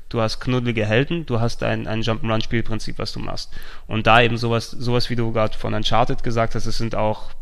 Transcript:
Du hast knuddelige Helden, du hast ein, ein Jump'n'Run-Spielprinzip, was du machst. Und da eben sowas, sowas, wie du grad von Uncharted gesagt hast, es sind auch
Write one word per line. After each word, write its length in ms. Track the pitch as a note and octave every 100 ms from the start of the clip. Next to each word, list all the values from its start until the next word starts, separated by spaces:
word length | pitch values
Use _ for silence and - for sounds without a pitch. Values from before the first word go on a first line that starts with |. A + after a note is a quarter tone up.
| -
Du 100 | A#2
hast 200 | A2 -
knuddelige 440 | - B2+ A#2+ A2
Helden, 400 | G#2 G#2+ C#3 E3+
du 160 | D#3 A#2+
hast 220 | A#2 -
ein, 240 | A2+ A2 A2+
ein 160 | A2
Jump'n'Run-Spielprinzip, 960 | A2+ A2 A2+ A2 - A#2 A2 A2 - -
was 140 | -
du 80 | A#2+
machst. 320 | - - - - - - -
Und 200 | G#2+ A2
da 140 | A2+
eben 160 | A#2+ A#2
sowas, 340 | A#2 A#2 A2
sowas, 380 | - A#2 A#2+ -
wie 80 | A#2+
du 160 | A2+
grad 220 | A2 G#2+
von 180 | - A2
Uncharted 500 | G#2+ G#2+ A2 B2+ C3+
gesagt 320 | B2+ A#2 A2+
hast, 120 | A2+ A2+
es 100 | -
sind 180 | A#2
auch 360 | G2+ G#2+ G#2+ - -